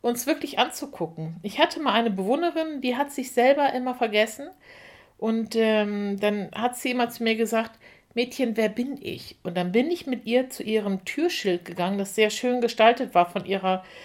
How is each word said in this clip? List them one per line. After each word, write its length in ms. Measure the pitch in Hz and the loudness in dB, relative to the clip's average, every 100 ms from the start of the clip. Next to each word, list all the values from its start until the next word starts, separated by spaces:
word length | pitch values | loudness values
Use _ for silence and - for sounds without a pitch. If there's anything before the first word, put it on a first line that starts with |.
Uns 260 | 240 240 - | -2 -2 -2
wirklich 320 | 302 285 - | -2 -2 -2
anzugucken. 760 | 262 - 285 - 165 - 160 - | -2 -2 -12 -8 -8 -6 -10 -8
Ich 160 | 208 233 | -10 0
hatte 180 | 302 - | 0 2
mal 140 | 285 | 0
eine 180 | 214 233 | 2 2
Bewohnerin, 680 | 190 190 277 339 320 320 294 | 0 0 0 0 -2 -4 -4
die 160 | 247 247 | -4 -2
hat 160 | 285 | -2
sich 180 | - 247 | -4 -4
selber 420 | - 247 285 285 | 4 6 6 4
immer 220 | 254 254 | 0 -4
vergessen 540 | 247 226 208 220 - 294 381 - - - - - _ | -2 0 2 2 0 -16 -18 -20 -20 -20 -20 -20 _
und, 380 | 214 226 220 | -2 -2 0
ähm, 640 | 226 220 214 208 208 202 202 | 2 4 4 2 -2 -2 0
dann 320 | 208 208 196 | 0 0 -4
hat 240 | - 240 247 | -2 -2 -2
sie 140 | 262 | -4
immer 180 | 247 240 | 0 -2
zu 140 | - | 0
mir 140 | 226 220 | 0 2
gesagt, 420 | 226 226 226 - - - _ | 2 0 -2 -8 -20 -20 _
„Mädchen, 440 | - 247 - 240 220 | -4 -4 0 -2 2
wer 120 | 220 | 0
bin 300 | 208 247 285 | 0 -4 -6
ich?“ 360 | - 165 - - | -8 -10 -12 -12
Und 120 | 180 175 | -6 -2
dann 140 | 180 | 2
bin 220 | 202 285 | 2 2
ich 160 | 349 - | 0 -4
mit 180 | 247 208 | -6 0
ihr 240 | 240 254 | 0 0
zu 140 | - | -6
ihrem 400 | - 220 208 190 | -2 0 0 -4
Türschild 600 | - - 339 349 202 175 | -4 -2 0 0 0 0
gegangen, 340 | 175 175 180 196 | -2 -4 -2 -2
das 180 | 196 - | -4 2
sehr 140 | 214 | 2
schön 300 | 214 247 247 | 2 0 0
gestaltet 540 | 240 - 220 233 262 | 0 6 6 6 2
war 160 | - 175 | 2 2
von 160 | 202 190 | 0 -4
ihrer 380 | 196 185 185 - - | -2 0 -2 -4 -20